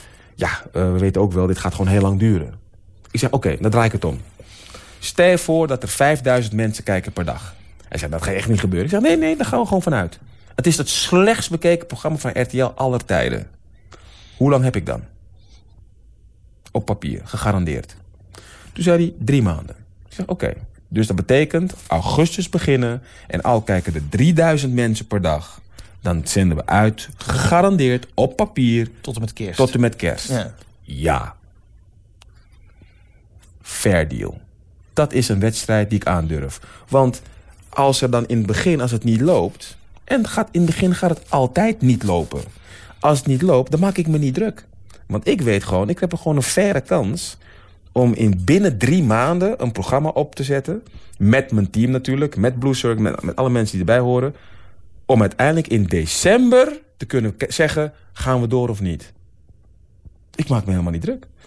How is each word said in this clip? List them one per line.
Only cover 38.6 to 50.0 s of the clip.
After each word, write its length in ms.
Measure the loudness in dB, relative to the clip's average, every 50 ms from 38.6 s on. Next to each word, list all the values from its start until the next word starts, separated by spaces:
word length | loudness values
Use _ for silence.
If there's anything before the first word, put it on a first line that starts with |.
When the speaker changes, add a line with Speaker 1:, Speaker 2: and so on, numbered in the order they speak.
| 0 0 0 2
Speaker 1:
als 100 | 0 -2
het 140 | -2 -2 0
niet 160 | 2 2 2
loopt... 560 | 4 4 4 2 2 0 -4 -10 -16 -20 -20 -20 -20 -20 -20 -20 -4
En 220 | -2 0 0 0 0
gaat, 200 | -2 -4 -4 -2
in 100 | 0 2
het 100 | 2 2
begin 240 | 2 0 0 0 2
gaat 160 | 2 0 0
het 200 | -2 -2 -4 -2
altijd 500 | 0 0 0 2 2 0 0 0 0 2 2
niet 200 | 2 2 2 0
lopen. 380 | 0 0 -2 -2 -4 -6 -8 -10 -10 -14 -20 -20 -20 -20 -20 -20 -20 -8 0
Als 180 | 2 2 2 2
het 80 | 2
niet 160 | 0 0 2 2
loopt, 280 | 4 4 2 2 0
dan 100 | 0 0
maak 160 | 0 0 0
ik 100 | 0 0
me 120 | 0 0 0
niet 160 | 0 0 0
druk. 300 | -2 -2 -4 -4 -8 -16 -20 -20 -20 -20 -20 -20 -20 -10
Want 200 | -6 -6 -2 0 0
ik 120 | 0 0
weet 240 | 2 2 0 0 0
gewoon, 240 | 0 0 0 0 0
ik 100 | -2 -2
heb 120 | -2 -4 -4
er 60 | -4
gewoon 180 | -2 0 0
een 60 | 0 0
faire 380 | 0 0 2 2 2 0 -2
kans... 560 | -2 0 0 0 0 -2 -4 -6 -8 -10 -14 -16 -20 -20 -20 -20 -20 -20 -20 -20 -20 -4 0
om 220 | 2 2 2 2
in 260 | 2 2 2 2 2 2
binnen 340 | 2 4 4 4 2 0 0
drie 240 | 0 2 2 4 4
maanden 600 | 4 2 2 2 2 0 0 0 0 -2 -2 -4
een 100 | -4 -4
programma 360 | -4 -2 0 0 0